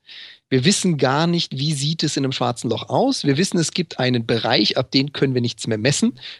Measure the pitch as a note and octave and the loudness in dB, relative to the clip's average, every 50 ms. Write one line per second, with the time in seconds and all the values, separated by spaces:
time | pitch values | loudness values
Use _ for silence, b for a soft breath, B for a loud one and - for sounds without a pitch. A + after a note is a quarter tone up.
0 | B B B B B B B B B - C3+ C3 B2 F3+ G#3 - - F#3 D#3+ C3+ | B B B B B B B B B -2 0 2 4 4 2 2 2 0 0 2
1 | C#3+ C3 C3+ D3 E3 F3 E3+ D#3 - - - C3 C#3+ D#3+ D#3 C3+ C#3 D3+ E3 - | 2 2 2 2 2 2 0 0 -2 -4 -4 -4 -2 -2 -2 -2 -2 -2 -2 -2
2 | E3 D3 - D3 C3+ C3 C3 - C3 A#2+ A#2+ - - - - A#2+ - - A#2+ D#3 | -2 -2 -2 0 -2 -2 -2 -2 -2 -2 -2 -2 -2 -4 -4 -4 -4 -2 0 2
3 | A3+ C#4 C4 - - C#3+ C3+ C#3+ G3 - - F3 D#3 - - - E3 - - - | 2 2 0 0 0 0 2 2 2 0 2 0 0 0 0 -4 -4 -4 -2 -2
4 | B2+ B2+ B2 A#2 A2+ A2+ A#2+ A2 A2 A2+ B2 - - - - C#3 B2 - - C3+ | 0 2 2 0 0 0 0 0 2 2 2 4 2 2 0 -2 -2 0 0 0
5 | C3+ D3 - - E3 C#3+ B2+ B2 A#2+ A#2 - - - A#2+ A2 G#2+ G#2+ C3+ D3 - | 0 0 -2 0 0 2 2 2 0 -2 -4 -4 -4 -4 -2 0 2 0 2 2
6 | A3 A#3+ - B B B B B | 0 0 -2 B B B B B